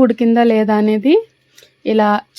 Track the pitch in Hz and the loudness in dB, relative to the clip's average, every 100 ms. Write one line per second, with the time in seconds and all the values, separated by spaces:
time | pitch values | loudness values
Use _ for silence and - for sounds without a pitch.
0 | 247 233 233 233 240 220 214 214 214 214 | 2 0 0 2 2 0 0 0 0 -2
1 | 247 415 453 _ _ _ _ _ - 220 | 0 0 -2 _ _ _ _ _ -4 -2
2 | 208 208 - | 0 -2 -6